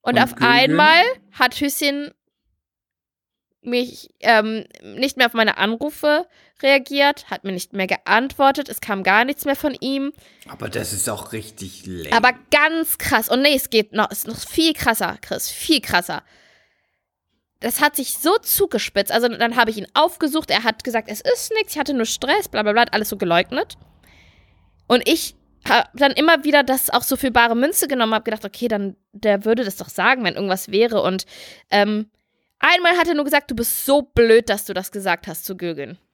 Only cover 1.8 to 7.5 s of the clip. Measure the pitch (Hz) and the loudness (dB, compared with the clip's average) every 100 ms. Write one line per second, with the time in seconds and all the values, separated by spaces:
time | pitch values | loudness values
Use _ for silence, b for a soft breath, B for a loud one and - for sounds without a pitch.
1.8 | 285 285 294 _ _ _ _ _ _ _ | -2 -4 -10 _ _ _ _ _ _ _
2.8 | _ _ _ _ _ _ _ _ - 247 | _ _ _ _ _ _ _ _ -4 -2
3.8 | 247 - - _ - 226 220 220 - - | -4 -10 -20 _ 2 4 2 -6 -10 -20
4.8 | - - 269 262 240 233 220 - 202 226 | -18 -4 -4 0 0 2 0 0 -2 -2
5.8 | 294 - 302 302 359 b b _ 269 277 | -6 -2 0 0 -2 b b _ 2 2
6.8 | 262 277 285 294 - - 196 | 0 0 0 0 -8 -10 -8